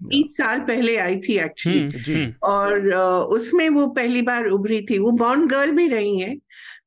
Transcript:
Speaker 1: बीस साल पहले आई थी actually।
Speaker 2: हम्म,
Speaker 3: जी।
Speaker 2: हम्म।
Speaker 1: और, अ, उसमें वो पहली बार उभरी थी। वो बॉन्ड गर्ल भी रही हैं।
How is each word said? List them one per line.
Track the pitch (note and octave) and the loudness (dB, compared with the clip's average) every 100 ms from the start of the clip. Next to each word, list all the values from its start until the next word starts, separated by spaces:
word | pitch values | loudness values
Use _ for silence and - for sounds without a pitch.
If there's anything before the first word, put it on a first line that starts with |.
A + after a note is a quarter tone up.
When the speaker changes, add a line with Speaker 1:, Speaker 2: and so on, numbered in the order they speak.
Speaker 1:
बीस | - C#4 D4 - | -2 0 0 -2
साल | B3 B3 | -2 -2
पहले | - A#3+ A#3 A3+ | -2 0 0 0
आई | F3+ F#3+ | -2 -2
थी | - G3+ | -2 -2
actually। | D#3+ - E3+ F#3 | -2 -4 0 0
Speaker 2:
हम्म, | C#3+ C3+ | 0 -6
Speaker 3:
जी। | A#2 D#3 | -4 -2
Speaker 2:
हम्म। | C3 - | -2 -4
Speaker 1:
और, | F#3+ G3+ G3+ G3+ G3 | -2 0 0 0 0
अ, | F#3 F#3 F#3 - | 2 2 0 0
उसमें | A3 A#3+ F4 D#4+ | -2 0 0 2
वो | C#4+ C#4 | 2 2
पहली | C4 A#3+ B3 | 0 0 0
बार | A#3+ A#3+ A3 | 0 0 0
उभरी | G3 G3+ A3 G3+ | 0 0 -2 0
थी। | G3 | 0
वो | G#3+ | 2
बॉन्ड | A#3+ A#3 C#4 D#4+ | 2 2 2 2
गर्ल | C4+ C#4 | 2 2
भी | D4+ E4+ | 2 2
रही | A3+ G#3 G3 | 0 0 -2
हैं। | F#3+ C#4+ - - - - | -4 -8 -14 -20 -20 -20